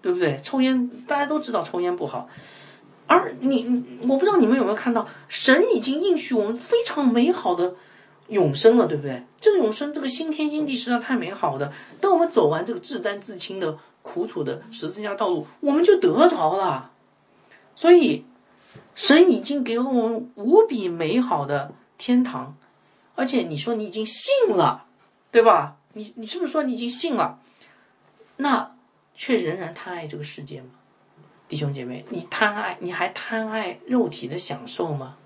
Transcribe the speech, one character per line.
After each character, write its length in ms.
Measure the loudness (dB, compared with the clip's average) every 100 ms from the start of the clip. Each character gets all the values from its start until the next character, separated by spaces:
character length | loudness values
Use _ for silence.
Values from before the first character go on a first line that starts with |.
对 120 | -2
不 60 | 0
对？ 200 | 0 0
抽 200 | -4 0
烟， 280 | 2 2 0 -6 -4
大 120 | -2
家 80 | 0
都 120 | -2
知 140 | -2
道 100 | -4
抽 200 | -4 -4
烟 120 | -4
不 140 | -4 -6
好。 220 | -8 -12 -18 -20 -20 -20 -20 _ -20 4
而 280 | 4 4 -4
你， 220 | -2 -2
你， 360 | 0 -2 -2 -6
我 140 | 0 2
不 20 |
知 60 | 4
道 60 | 4
你 100 | 4
们 100 | 4
有 60 |
没 60 | 2
有 60 | -2
看 180 | 0
到， 120 | -2 -4 -12 -12
神 360 | -2 4 4 4 2
已 60 |
经 180 | 0 -2
应 180 | 0 0
许 160 | 0
我 120 | -2 -2
们 100 | -6
非 260 | 0 0 0
常 200 | 0 2
美 240 | 4 2
好 240 | 2 -2
的 220 | 0 -2 -4 -20 -20 _ _ -4
永 260 | 0 2 4
生 220 | 6 6
了， 100 | 2
对 80 | -2
不 80 |
对？ 220 | -6 -10 -12 _
这 100 | 2
个 60 | 4
永 140 | 2
生， 220 | -2 -6
这 60 | -6
个 80 | -6
新 240 | -4 -6
天 180 | -4 -4
新 160 | -4 -4
地 100 | -6
实 100 | -4
际 60 |
上 80 | -4
太 180 | -2 -6
美 160 | -6
好 240 | -4 -4 -4
的。 160 | -8 -10 -20 -4
当 140 | 2
我 40 | 2
们 100 | 4
走 180 | 2 2
完 180 | 0 -4
这 80 |
个 60 | -8
至 220 | -8 -6
真 180 | -6 -8
至 160 | -12 -12
亲 240 | -10 -6
的 180 | -6 -6 -16 _
苦 240 | -12 -8 -6
楚 180 | -4
的 180 | -6 -6 -12
十 180 | -10 -10
字 120 | -8
架 120 | -10 -4
道 120 | -2
路， 180 | -2 -6 -6
我 120 | 0
们 100 | 4
就 160 | 6 6
得 280 | 4 6 4
着 300 | 4 0 0
了。 340 | -2 -4 -8 _ _ _ _ _ _ _ _ 0
所 160 | 8
以， 320 | 8 8 0 -8 _ _ _ _ -20 _
神 360 | -6 4 8 8
已 80 | 4
经 240 | 0 -4
给 140 | -2 -2
了 60 | 0
我 240 | 0 0
们 200 | -2 -8 -6
无 320 | 4 6 6
比 220 | 2 -4
美 320 | -2 0 0
好 240 | 0 -2 0
的 260 | -4 -4 -14 _ _
天 240 | 0 2
堂， 360 | 2 -4 -12 -16 _ _ _ _ _ -6
而 100 | -2
且 180 | 0
你 120 | -2 -6
说 180 | -4 -4
你 100 | -4
已 40 |
经 160 | -6 -6
信 280 | -2 0 2 2
了， 340 | 4 2 0 -12 _ _ _ _
对 100 | 4
吧？ 360 | 6 6 2 -12 _
你， 180 | -16 -16 -14
你 100 | -12
是 120 | -6
不 60 | -4
是 60 |
说 120 | -2
你 100 | -2
已 20 | -4
经 140 | -6
信 260 | -4 -4 -2
了？ 240 | -4 -6 _ _ -20 _ _ _ _ _ _ _
那 360 | -2 -2 -2 _ _ _ _ _
却 220 | -2 -2
仍 180 | 0 -6
然 180 | -10
贪 200 | -12 -12 -12
爱 100 | -12
这 120 | -12
个 60 | -12
世 180 | -14
界 160 | -14 -16
吗？ 80 | -18 _ _ _ _ _ -20 _ _
弟 80 | -6
兄 160 | -6
姐 140 | -6 -10
妹， 180 | -12 -10
你 180 | -12 -10
贪 260 | -2 0 0
爱， 200 | -8 -8
你 100 | -10
还 160 | -6 -6
贪 420 | -6 -8 -8 -6
爱 300 | -6 -8 -10 -4
肉 220 | -2 -2
体 180 | -4 -10
的 100 | -10
享 300 | -10 -12 -12
受 260 | -8 -6
吗？ 220 | -6 -10 -18